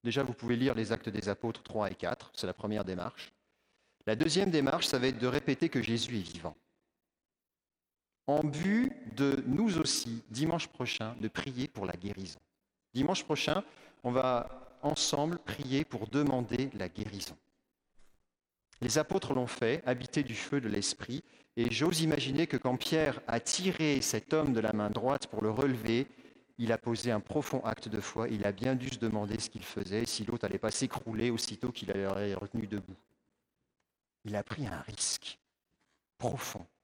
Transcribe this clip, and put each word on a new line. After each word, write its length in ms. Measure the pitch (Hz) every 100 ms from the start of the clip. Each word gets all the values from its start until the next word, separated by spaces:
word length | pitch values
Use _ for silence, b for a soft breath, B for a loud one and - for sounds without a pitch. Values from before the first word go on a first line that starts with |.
Déjà, 200 | 120 123
vous 100 | 135
pouvez 240 | 120 117 120
lire 180 | 131
les 180 | 117 107
Actes 180 | 110 -
des 180 | 107 101
Apôtres 340 | 101 117 -
trois 280 | - 110 101
et 40 |
quatre, 380 | 90 87 120 -
c'est 120 | - 95
la 80 |
première 320 | 90 104 107 95
démarche. 480 | 90 85 - - _ _ _ _ _ _ _ -
La 100 | 110
deuxième 340 | 160 156 196
démarche, 360 | 160 135 160 -
ça 120 | 135
va 100 | 127
être 100 | 123
de 80 | 123
répéter 420 | 139 - 139 170
que 140 | 135
Jésus 340 | 110 117 120 117
est 160 | 85
vivant. 240 | - 85 - _ _ _ _ _ _ _ _ _ _ _ _ _ _ _ _ -
En 120 | 147 151
vue 440 | 143 185 214 254 - 113 110
de 260 | 139 139 123
nous 320 | 139 226 165
aussi, 440 | 156 - 123 113 -
dimanche 380 | 110 160 165 -
prochain, 480 | - 120 - 110 120
de 80 | 107
prier 400 | - 151 123 131
pour 160 | -
la 120 | 95 90
guérison. 440 | 98 101 95 - _ _ _ _ _
Dimanche 300 | 123 143 196
prochain, 380 | - 147 - 190 - B B B
on 80 | 123
va 680 | 123 127 123 - - - -
ensemble 560 | 147 151 - 143 151 175
prier 460 | - 104 135 135
pour 220 | 156 110 104
demander 640 | 139 147 131 117 123 135
la 140 | 104 92
guérison. 480 | - 107 98 - - _ _ _ _ _ - - _ _ _ _ _ _ -
Les 160 | - 156
apôtres 360 | 151 190 -
l'ont 120 | 127 123
fait, 360 | - 113 139 -
habités 360 | 123 - -
du 120 | 139
feu 260 | 110 - 143
de 80 | 117
l'Esprit, 560 | 104 101 - - 127 - b b -
et 140 | 120
j'ose 320 | 113 156 165
imaginer 440 | 160 147 131 139 165
que 120 | 131
quand 180 | 131 127
Pierre 440 | - 160 151 127 -
a 140 | 117
tiré 640 | - - 185 170 156 139
cet 320 | - 110 -
homme 180 | 156 151
de 80 | 113
la 140 | 107
main 160 | 107 104
droite 360 | 104 120 139 -
pour 140 | 107
le 80 | 107
relever, 560 | 110 139 123 110 117 135 B B B B -
il 140 | 113
a 60 | 113
posé 320 | - 113 120
un 100 | 110
profond 400 | - 151 143 131
acte 240 | 110 110 -
de 120 | 107
foi, 280 | - - 110
il 180 | 107 101
a 60 |
bien 220 | 98 123
dû 160 | 131 127
se 80 | 113
demander 400 | 117 107 104 110
ce 100 | -
qu'il 160 | -
faisait, 400 | - - 95 101
si 200 | 117 -
l'autre 200 | 107 117
allait 140 | - 127
pas 120 | 110
s'écrouler 600 | - 123 - - 110 120
aussitôt 420 | 113 - 104 123
qu'il 160 | 123 -
l'aurait 460 | 98 98 98 101
retenu 320 | 95 98 117 104
debout. 300 | 104 92 95 _ _ _ _ _ _ _ _ _ _ _ _
Il 120 | 107 104
a 60 |
pris 240 | - 113 127
un 140 | -
risque 560 | - 107 - - - - _ _ _ _ _ _ _ _
profond. 480 | 123 120 - 104 - _